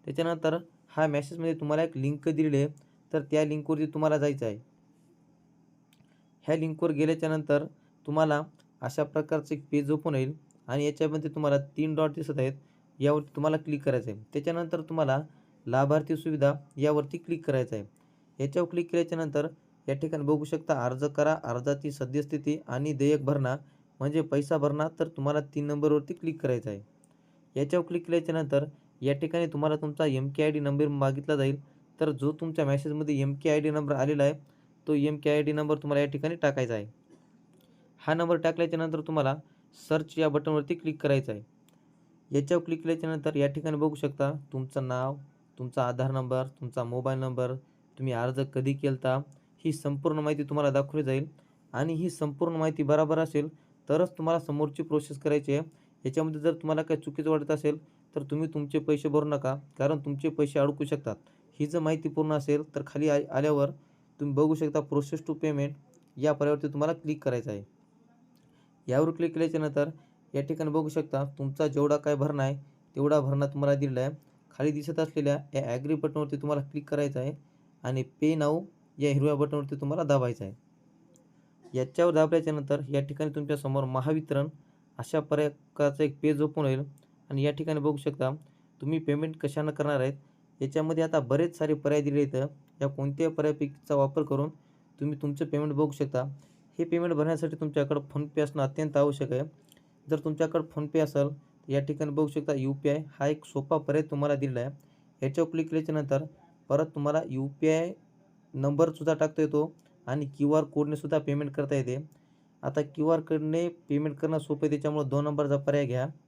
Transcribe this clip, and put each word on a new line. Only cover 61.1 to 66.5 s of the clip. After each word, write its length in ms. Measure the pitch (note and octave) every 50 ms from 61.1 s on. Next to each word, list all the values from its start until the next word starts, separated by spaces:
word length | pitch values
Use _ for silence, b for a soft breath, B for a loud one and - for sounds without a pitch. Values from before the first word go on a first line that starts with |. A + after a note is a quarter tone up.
| G#2 - b b b b b b _ -
ही 60 | D3
जर 120 | D3 D#3+ E3+
माहिती 300 | D#3 D#3 D#3+ D#3 D#3+ D#3
पूर्ण 240 | C#3+ D#3 D#3 D#3
असेल, 420 | D3+ C#3+ C#3 D3 D3 D3 D3+ - -
तर 80 | D3 C#3
खाली 220 | C#3 - C#3+ D3+ D#3
आ-, 240 | C#3+ C#3+ - -
आल्यावर 380 | - C3+ C#3+ D3+ D3+ C#3+ C#3 C#3 C#3+ b b b b b b b _ -
तुम्ही 140 | C#3+ C#3+ C3+
बघू 200 | C#3 D#3 D#3 D#3+
शकता, 240 | D#3 D#3+ D3+ D3 D#3
"Process 400 | C#3+ C#3 - D3 C#3+ C#3+ E3+ D#3 D#3 -
to 40 | D#3 D3+ -
payment" 280 | D#3 D3 C#3 C#3 C#3+ D3 - - _ _ - - _ _
या 160 | C3 C3+ D3+
पर्यायावरती 360 | D3 C3+ C#3+ D3